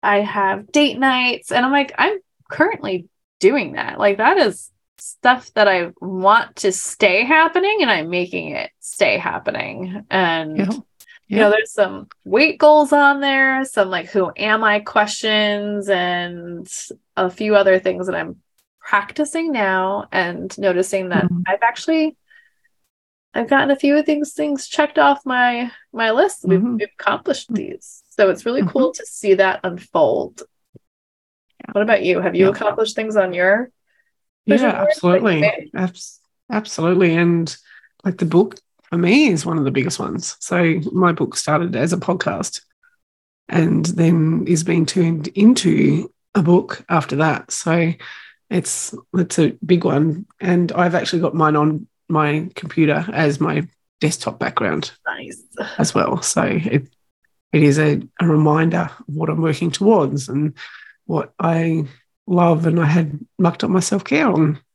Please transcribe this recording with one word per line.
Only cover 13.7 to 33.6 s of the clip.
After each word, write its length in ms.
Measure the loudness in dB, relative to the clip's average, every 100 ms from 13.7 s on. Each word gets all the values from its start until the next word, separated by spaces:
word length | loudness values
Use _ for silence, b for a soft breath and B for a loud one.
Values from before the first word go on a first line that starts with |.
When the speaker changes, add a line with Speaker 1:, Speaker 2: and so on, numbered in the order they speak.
| -2 0
Speaker 1:
like, 220 | -2 -4
who 200 | -2 -2 -2
am 260 | -2 2
I 180 | 2 0
questions, 1080 | 0 0 0 -2 -2 0 0 -2 -4 -6 -2
and 800 | 0 0 -4 -6 -10 -12 -14 -14 -16 -16 -18 _ -4
a 140 | -4
few 260 | -2 2 4
other 220 | 6 4
things 280 | 2 -4 -4
that 80 |
I'm 280 | -6 -8 -12 _ _ _ _
practicing 720 | -2 -2 -2 -4 -4 -2 -4
now 560 | -2 0 0 -2 -4 -4
and 440 | -4 -4 -6 -12 -4
noticing 500 | -2 0 -2 -4 -2
that 160 | -2
Speaker 2:
Mm-hmm. 160 | 0 -2 -2
Speaker 1:
I've 160 | 0
actually, 560 | 0 -2 -2 0 0 -4 _ b b b b _ _ _ _ _ _
I've 160 | -6 0
gotten 220 | 0 2
a 60 | 2
few 200 | 2 2
of 100 | 2
these 260 | -2 -4
things 360 | -4 -4 -4 -6
checked 300 | -2 0 4
off 280 | 2 2 -2
my, 440 | 0 0 0 -6 B _
my 200 | -4 -2
list. 320 | 2 0 0 0
We've, 140 | 2
Speaker 2:
Mm-hmm. 160 | 2 -2
Speaker 1:
we've 120 | -6 _
accomplished 500 | -4 -4 -4 -6 -4
Speaker 2:
Mm-hmm. 60 | -6 -6
Speaker 1:
these. 300 | -12 -18 -20 _
So 200 | 2 2
it's 160 | 2 -2
really 160 | -2 0
cool 240 | 2 0
Speaker 2:
Mm-hmm. 80 | -2
Speaker 1:
to 40 | -16
see 280 | -8 0
that 260 | 4 4 2
unfold. 800 | -6 -10 -6 0 2 2 -4 -12 -20 _ _ _ _ _ _ _ _ _ _ _
Speaker 2:
Yeah. 120 | -6
Speaker 1:
What 100 | -2
about 220 | 2 2
you? 160 | 2 0
Have 160 | 0 2
you 80 | 2
Speaker 2:
Yeah. 60 |
Speaker 1:
accomplished 420 | 4 -2 0 -2
things 220 | -2 -2 0
on 160 | 0
your 380 | 2 2 2